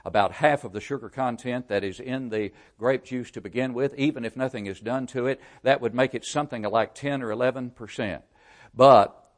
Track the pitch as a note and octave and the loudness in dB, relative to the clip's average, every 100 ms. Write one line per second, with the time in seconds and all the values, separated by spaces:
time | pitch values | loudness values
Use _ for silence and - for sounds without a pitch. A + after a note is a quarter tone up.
0 | - G#2 G2 - D#3 C#3+ A2 G2+ - C#3 | -4 0 0 2 2 2 -4 -10 -8 -8
1 | A2+ - B2+ A#2 B2 B2 B2+ G2+ G2 F2+ | -8 -6 -4 -4 -6 -6 -2 -4 -4 -8
2 | B2+ C3 B2+ G#2+ G2+ - - - A#2 C3 | -8 -8 -6 -4 -6 -8 -20 -4 -2 -2
3 | - B2+ A#2+ A#2 F#2+ A#2+ C3 A#2+ C#3 C#3 | -2 -8 -8 -12 -8 -6 -4 -2 -4 0
4 | C#3 C3+ A2+ B2+ C3 A#2+ G2+ F#2+ G#2+ C3 | -2 -2 -8 -6 -6 -6 -10 -8 -6 -4
5 | B2+ C3 B2 C3 - - B2+ C#3 A#2 A#2+ | -4 -4 -4 -4 -10 -4 0 2 0 0
6 | C3 A#2+ - D3 D3 A#2+ G#2 A2 G#2+ - | 0 -2 -6 -6 -6 -6 -2 0 0 -4
7 | C#3+ C#3 A#2 A2 B2+ C3 B2 - A2 - | -6 -6 -6 -2 -2 -2 -10 -12 -14 -6
8 | G#2+ D#2 _ _ _ - - A2+ C3+ A#2+ | -6 -6 _ _ _ -20 -8 6 10 10
9 | G2 - _ | 8 -2 _